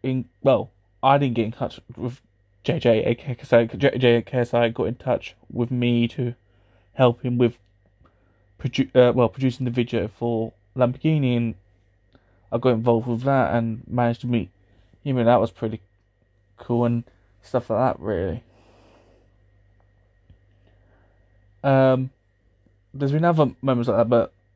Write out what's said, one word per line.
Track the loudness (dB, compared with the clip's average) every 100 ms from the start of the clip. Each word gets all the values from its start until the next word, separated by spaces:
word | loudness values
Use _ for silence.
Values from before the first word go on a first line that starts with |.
in, | -6 -6 -6 _
well, | 2 2 0 _ _ _
I | 2 2
didn't | 2
get | -2
in | -4
touch | -4 -10 -10 -20 -10
with | -10 -10 _ _ _ _
J | -4 0
J, | 2 2
A | 2
K, | -2 -6 -10
so | 2 2 2
J | 0 -2 2
J, | 2 2
A |
K, | 0 -4
so | -2 0
I | 0
got | -2 -6
in | -4
touch | -4 -4 -6 -20 -10
with | -6 -4
me | -2 0 0 -2
to | -4 -8 -8 _ _ _ _ _
help | 2 2 2
him | -2 0
with | 0 0 _ _ _ _ _ _ _ _ _ -10
produ-, | -6 -4 0 4
uh, | 4
well, | 4 0
producing | 0 -4 -2 -4
the |
video | -2 -2 -2 -4
for | -6 -4 -4 -6 -12 _ -2
Lamborghini, | -2 -2 -2 0 0 0
and | -2 -8 _ _ _ _ _ _ _ _ -8
I | -2
got | 0
involved | 2 2 0 0
with | -4
that | 0 0 0
and | 0 -2 -6 -6
managed | -2 -2 -2
to | -4
meet | -4 -4 _ _ _ _ _
him, | -6 0
and | 2
that | 2
was | 2
pretty | -4 -8 -8 _ _ _ _ _ _ _ -16
cool | -4 -2
and | 0 -2 -6 _ _ _
stuff | -6 -6 -2
like | -2 -2 -4
that, |
really. | -6 -4 -4 -6 -12 _ _ _ _ _ _ _ _ _ _ _ _ _ _ _ _ _ _ _ _ _ _ _ _ _ _ _ _ _ _ _
Um, | 2 4 4 2 -2 _ _ _ _ _ _ _ _
there's | -6 -2
been | 0
other | 2 2 0 -2
moments | -2 -2 0
like | 0
that, | 2
but | 2 0 _ _